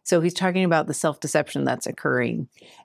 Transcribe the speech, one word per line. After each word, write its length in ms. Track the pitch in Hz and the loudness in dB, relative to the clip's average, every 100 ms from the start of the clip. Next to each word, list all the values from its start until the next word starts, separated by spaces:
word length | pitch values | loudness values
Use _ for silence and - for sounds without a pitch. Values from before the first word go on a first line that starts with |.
So 180 | - 175 | 0 2
he's 100 | 170 | 2
talking 320 | 170 185 180 | 0 0 2
about 220 | 185 165 151 | 4 2 2
the 80 | |
self-deception 680 | 147 165 143 147 156 147 139 | -2 -2 -2 -2 0 0 -2
that's 220 | 135 123 - | -2 -2 -6
occurring. 600 | 117 - 127 120 117 139 _ - - | -6 -2 0 0 -2 -8 _ -20 -20